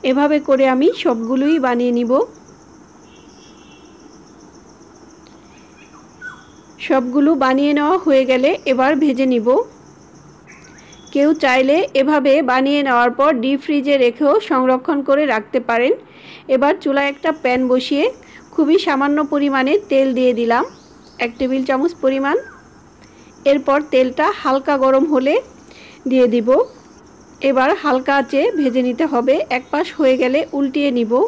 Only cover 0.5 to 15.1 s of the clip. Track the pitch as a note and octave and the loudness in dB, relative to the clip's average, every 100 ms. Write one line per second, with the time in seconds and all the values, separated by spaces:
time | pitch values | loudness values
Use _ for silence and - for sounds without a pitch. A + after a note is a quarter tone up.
0.5 | C4+ C4+ B3+ D#4+ - F4+ A#3 A3+ C4 C#4+ | 2 2 2 0 0 -2 -2 -2 -2 0
1.5 | D#4+ B3+ A#3+ B3 A#3+ A#3 C4 B4 - - | 0 0 0 0 -2 0 0 -2 -8 -20
2.5 | - - - - - - - - - - | -20 -20 -20 -20 -20 -20 -20 -20 -20 -20
3.5 | - - - - - - - - - - | -20 -20 -20 -20 -20 -20 -20 -20 -20 -20
4.5 | - - - - - - - - - - | -20 -20 -20 -20 -20 -20 -20 -20 -20 -20
5.5 | - - - - - - - C6+ - - | -20 -20 -20 -20 -20 -20 -20 -18 -18 -20
6.5 | - - - - C4 B3 C4 C#4+ D4+ C4 | -20 -20 -16 -2 -2 0 0 0 2 0
7.5 | C4+ C#4+ D4 D4 F#4 F#4 C4+ C4 B3+ C#4 | 0 0 0 0 -2 2 0 2 0 0
8.5 | F#4+ D4+ B3+ C4 D4+ D4+ B3 C4 A#3+ A3 | -2 -2 0 0 0 0 0 0 0 2
9.5 | C#4 B4 - - - - - - - - | 0 0 -12 -20 -20 -20 -20 -20 -20 -20
10.5 | - - - - - - C#4 C#4+ D#4 C#4 | -20 -20 -20 -20 -20 -6 0 0 2 0
11.5 | B3+ C4 D#4 A#4 C#4 C4+ D4+ C4+ C#4+ C4 | 2 2 0 0 0 0 2 4 2 2
12.5 | B3+ C4+ C#4+ C#4 A#3+ A#3+ B3 C#4+ C4+ B3+ | 0 0 0 0 2 0 2 0 2 -2
13.5 | C#4 - D4 C4+ C#4 A#3+ A#3 D4 G#4 - | -4 -2 -2 0 2 0 2 0 0 0
14.5 | C#4 B3+ B3+ C4 C#4+ C4+ | 0 2 0 -2 -4 0